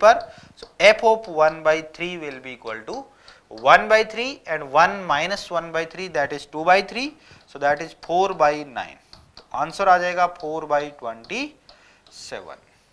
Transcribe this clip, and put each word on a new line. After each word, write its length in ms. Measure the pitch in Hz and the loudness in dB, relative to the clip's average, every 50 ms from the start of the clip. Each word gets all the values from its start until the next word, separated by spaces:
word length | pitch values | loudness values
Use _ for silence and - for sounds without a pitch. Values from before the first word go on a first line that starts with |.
| 208 | 6
पर, 160 | 214 233 233 - - - - - - _ | 6 6 6 2 -6 -16 -20 -20 -20 _
so 120 | - - - _ - 170 | -20 -20 -20 _ 4 6
f 200 | 202 214 214 233 | 6 6 6 4
of 240 | 226 220 220 220 - 165 151 | 2 2 2 -2 -6 0 2
one 260 | 156 156 160 165 156 | 2 2 2 2 0
by 100 | 156 156 160 156 - | 0 0 0 -2 -8
three 220 | - - 170 180 180 175 | -10 -10 -8 -8 -8 -8
will 200 | 156 147 135 131 | -10 -10 -12 -12
be 140 | 127 131 127 | -14 -16 -18
equal 320 | 117 - - 110 110 110 | -14 -12 -12 -12 -12 -10
to 180 | 143 196 262 277 - _ _ _ - - _ _ _ - 110 113 | -10 -12 -12 -12 -14 _ _ _ -20 -20 _ _ _ -16 0 6
one 220 | 135 160 190 208 214 | 6 6 6 6 4
by 100 | 220 220 220 | 4 4 2
three 260 | 220 - 214 240 262 285 294 _ 180 | 0 -4 -6 -8 -8 -8 -12 _ -8
and 180 | 160 156 151 139 131 | -6 -6 -6 0 4
one 220 | 147 170 190 202 202 190 170 | 4 4 4 2 -2 -4 -2
minus 360 | 147 143 160 180 196 196 - - | -2 -2 -2 -4 -4 -8 -8 -6
one 180 | 180 170 165 170 160 | -6 -6 -6 -4 -4
by 100 | 160 165 165 | -6 -6 -6
three, 200 | - 170 185 185 160 | -8 -12 -12 -6 -4
that 180 | 151 143 139 143 | -4 -4 -4 -4
is 120 | 143 - - | -8 -10 -12
two 180 | - 151 160 | -10 -2 2
by 100 | 180 180 196 202 196 | 4 4 4 2 -2
three, 160 | 202 226 262 294 302 _ _ _ - - _ _ | -6 -8 -8 -10 -10 _ _ _ -20 -20 _ _
so 140 | - 143 | -10 -4
that 220 | 139 143 147 151 165 | -2 -2 0 -2 -4
is 80 | 160 - _ - - | -10 -14 _ -8 -4
four 200 | 165 180 190 196 190 165 | 0 0 0 0 2 2
by 100 | 156 147 151 151 151 139 | 2 2 2 0 -6 -12
nine। 280 | 123 107 92 80 - - _ _ - - _ _ _ - | -12 -12 -12 -12 -16 -20 _ _ -20 -20 _ _ _ -20
तो 60 | - _ - | -18 _ -8
आंसर 340 | 123 143 160 160 - 196 190 | -6 -6 -6 -4 0 4 4
आ 80 | 180 180 | 4 4
जाएगा 300 | 175 180 175 175 175 175 175 | 4 0 -2 -2 -2 -2 -4
four 240 | - - 151 156 160 156 151 | -8 -10 -10 -8 -8 -6 -4
by 100 | 147 143 147 147 143 - | -2 -2 -2 -6 -10 -14
twenty 440 | 123 117 113 113 117 - - 233 277 302 - _ _ _ - _ _ _ _ _ _ _ - - | -12 -12 -12 -14 -14 -10 -10 -8 -8 -10 -12 _ _ _ -20 _ _ _ _ _ _ _ -20 -20
seven। 420 | - - - 107 92 80 69 - _ _ _ _ _ _ | -18 -16 -16 -16 -16 -16 -20 -20 _ _ _ _ _ _